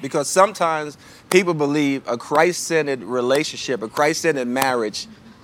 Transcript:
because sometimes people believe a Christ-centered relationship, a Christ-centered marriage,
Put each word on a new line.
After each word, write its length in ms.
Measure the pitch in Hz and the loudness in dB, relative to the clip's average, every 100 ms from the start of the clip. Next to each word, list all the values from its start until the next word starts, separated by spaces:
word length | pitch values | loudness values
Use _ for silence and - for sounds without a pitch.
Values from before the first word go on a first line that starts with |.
because 260 | 135 160 139 | -4 -2 0
sometimes 680 | 277 294 - 170 156 151 135 - - - | 4 4 4 0 0 -4 -12 -20 -16 2
people 240 | 185 180 | 2 4
believe 540 | 160 143 151 139 135 104 | 0 0 2 0 -2 -4
a 100 | 120 | -6
Christ-centered 840 | - 147 175 170 - 160 143 135 | 0 2 2 2 -2 -2 0 -4
relationship, 800 | 95 127 123 139 156 123 - 117 | -4 -2 2 2 0 -6 -6 -4
a 40 | 107 | -4
Christ-centered 600 | - 147 160 165 143 123 | 0 0 2 0 0 -2
marriage, 580 | 131 135 123 107 - - - - - | 0 0 0 -2 -6 -12 -16 -20 -20